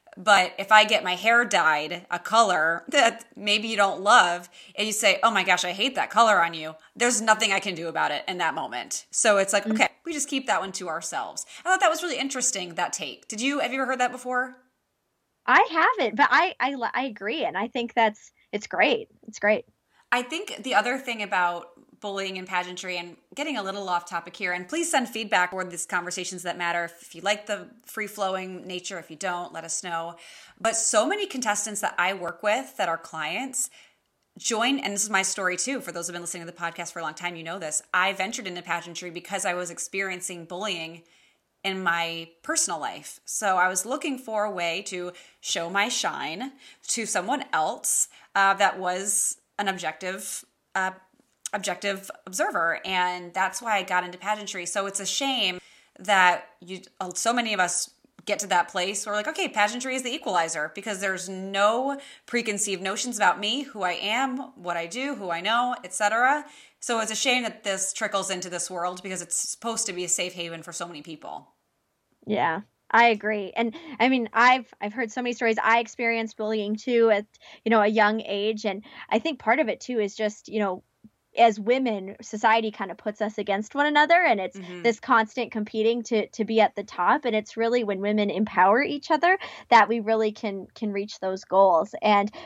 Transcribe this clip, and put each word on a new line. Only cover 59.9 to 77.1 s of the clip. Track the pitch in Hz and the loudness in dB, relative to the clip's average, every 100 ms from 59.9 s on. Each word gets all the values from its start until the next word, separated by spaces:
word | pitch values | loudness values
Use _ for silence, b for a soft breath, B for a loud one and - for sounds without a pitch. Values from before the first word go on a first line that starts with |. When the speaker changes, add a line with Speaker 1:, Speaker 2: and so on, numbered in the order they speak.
Speaker 1:
is | 254 | -4
the | 247 | -4
equalizer," | 277 - 185 165 160 156 | -6 0 0 0 -2 -6
because | - 220 190 | -8 -8 -4
there's | 196 185 185 | -4 -4 -6
no | 190 190 196 208 233 269 277 B B - | -10 -4 2 4 4 0 -4 B B -6
preconceived | 240 226 202 202 185 | -4 -2 -2 -4 -4
notions | 190 214 247 208 | -4 -4 -4 2
about | 190 185 | 2 2
me, | 208 254 | 0 -4
who | 277 214 | -6 -4
I | 180 | -4
am, | 175 202 226 269 254 254 - | -2 -2 0 0 -4 -10 -10
what | 175 170 | -6 -4
I | 170 | -6
do, | 226 277 | -6 -6
who | 233 190 | -6 -4
I | 165 | -4
know, | 190 233 247 247 | 0 2 0 -2
et | 185 | -8
cetera. | - 208 220 254 294 285 B B B | 0 0 4 2 2 -2 B B B
So | - 233 | -4 -2
it's | 214 | -2
a | 214 | -2
shame | 277 247 | 0 2
that | 233 - | 0 -6
this | 208 190 190 | -4 -4 -4
trickles | - 208 196 190 | -4 -2 -2 -2
into | 185 175 | -4 -6
this | 175 - | -6 -6
world | 185 180 185 | -4 -4 -6
because | 196 185 | -8 -8
it's | 175 - | -6 -6
supposed | - - 233 233 - | -6 -6 -6 -4 -4
to | |
be | 175 | -4
a | 175 | -2
safe | - 180 | -2 -2
haven | 180 170 165 | -6 -10 -10
for | 160 | -10
so | 165 175 | -10 -10
many | 156 | -10
people. | 156 151 - 78 - _ _ _ _ _ _ _ - | -14 -14 -12 -14 -14 _ _ _ _ _ _ _ -4
Speaker 2:
Yeah, | 120 151 165 208 _ - | 0 0 0 -6 _ 2
I | 226 233 | 6 6
agree. | 214 208 214 190 | 4 0 -4 -4
And | - 233 262 320 240 | -2 -4 -4 -8 0
I | 247 | 2
mean, | 262 226 | 2 0
I've, | 226 240 262 226 - | 4 6 6 0 -8
I've | 208 | -8
heard | 214 226 | -4 -6
so | 254 | -4
many | 247 | -4
stories. | 240 226 220 | 0 2 2
I | - 233 | 4 4
experienced | 233 - 233 226 226 - | 2 -2 0 0 -2 -4
bullying | 214 220 208 214 | -4 -2 -2 -4
too | - 240 226 | 2 6 6